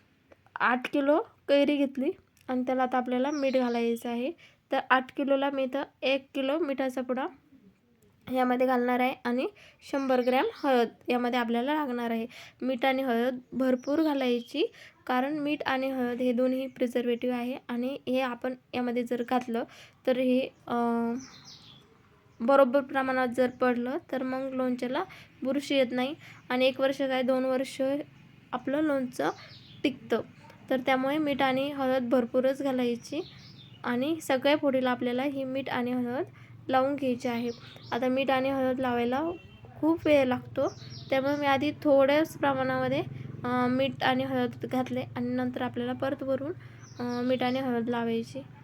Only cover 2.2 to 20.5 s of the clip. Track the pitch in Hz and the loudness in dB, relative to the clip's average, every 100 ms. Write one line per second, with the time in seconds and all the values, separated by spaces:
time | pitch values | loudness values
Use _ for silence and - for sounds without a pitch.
2.2 | _ _ - 254 254 262 254 254 240 247 | _ _ -6 -4 -2 0 0 0 0 0
3.2 | 269 302 269 262 247 240 233 233 240 233 | 0 0 0 2 2 0 0 -2 -4 -4
4.2 | 262 339 - _ - 269 - 254 254 - | -4 -8 -16 _ -4 -2 4 2 2 -4
5.2 | 277 269 277 277 262 277 294 - 269 269 | 0 2 2 -2 -2 -4 -6 -4 -2 0
6.2 | 269 277 269 311 302 269 262 254 254 254 | -2 -4 -2 0 -2 -2 -4 -4 -4 -4
7.2 | 320 - _ - - _ _ _ _ _ | -6 -8 _ -20 -20 _ _ _ _ _
8.2 | - 254 254 247 262 254 247 247 254 - | -4 0 2 2 2 2 2 2 0 -2
9.2 | 240 240 349 - - - - 277 269 254 | -2 -2 -2 -6 -20 -20 -6 -2 2 2
10.2 | 247 254 440 - 285 254 233 - - 247 | 4 2 2 0 2 4 2 -2 -4 0
11.2 | 240 247 233 233 254 302 285 240 233 226 | 0 0 0 0 0 0 -2 -2 -2 -4
12.2 | 226 - - - 254 254 269 262 269 233 | -6 -12 -20 -8 -4 0 2 2 2 2
13.2 | 247 254 - 247 262 254 269 294 311 277 | 0 -2 -6 -2 2 2 2 2 2 2
14.2 | 254 240 240 277 415 - - _ - 254 | 0 0 -2 -2 -4 -4 -20 _ -2 0
15.2 | 262 302 285 302 - 262 262 262 247 240 | 0 -2 -2 -2 0 -2 0 -2 -2 0
16.2 | 254 240 254 262 269 - 247 247 240 233 | 0 2 2 0 -4 -2 0 0 0 0
17.2 | 247 247 240 277 - 240 254 277 - 254 | 0 -2 -4 -6 -6 -4 -4 -4 -2 0
18.2 | 262 233 254 254 _ 247 247 240 240 247 | 0 -2 -6 -6 _ -4 -2 -2 -2 -2
19.2 | 240 254 247 226 294 - - _ - 254 | 0 0 0 -4 -4 -10 -20 _ 0 2
20.2 | 262 254 - | 4 4 0